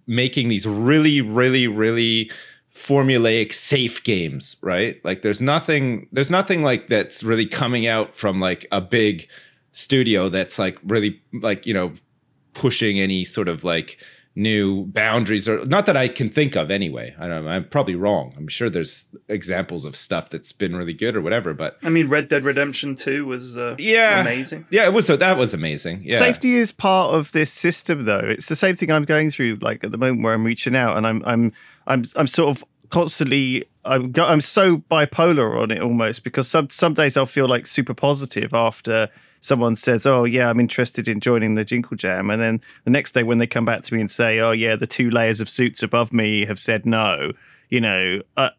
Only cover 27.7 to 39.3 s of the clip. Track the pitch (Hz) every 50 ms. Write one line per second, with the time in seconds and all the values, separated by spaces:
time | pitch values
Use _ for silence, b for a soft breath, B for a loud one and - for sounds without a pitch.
27.7 | 165 - - - 170 147 123 107 104 101 110 110 110 - - - 160 - - 190
28.7 | 180 - 185 151 156 151 147 147 156 151 156 156 139 - 131 117 110 98 117 117
29.7 | 113 117 - 107 - 113 131 131 127 113 113 113 113 110 110 113 117 - - 131
30.7 | 123 131 123 113 - 107 110 113 110 110 - - 117 117 117 110 - b b b
31.7 | b b b b 135 127 117 - - - 151 127 - 175 165 147 139 - - -
32.7 | _ _ _ _ - 175 170 156 - - 156 127 131 143 135 127 127 - - -
33.7 | _ _ - 117 135 131 127 127 123 165 165 139 160 151 143 - - 208 190 185
34.7 | 170 151 - - 165 156 151 143 - - 165 175 165 143 120 110 113 117 117 107
35.7 | 110 82 123 120 120 117 113 110 113 - - 123 - 135 127 - - 160 147 135
36.7 | - - 180 170 147 156 151 139 - 143 135 127 - 147 135 131 127 120 117 -
37.7 | - - 127 - 120 - - 143 147 139 139 127 - 101 - 120 - 117 117 110
38.7 | - - - 123 110 110 107 104 b b b b